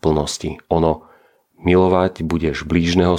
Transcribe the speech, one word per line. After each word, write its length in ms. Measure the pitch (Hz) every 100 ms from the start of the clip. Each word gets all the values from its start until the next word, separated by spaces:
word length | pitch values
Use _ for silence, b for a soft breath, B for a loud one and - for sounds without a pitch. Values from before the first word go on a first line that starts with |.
plnosti. 500 | - 78 73 - 80 78 -
Ono, 320 | 85 80 78 b b b b b _
"Milovať 640 | 87 90 92 92 92 - 80
budeš 400 | 82 80 71 78
blížneho 480 | 85 85 87 90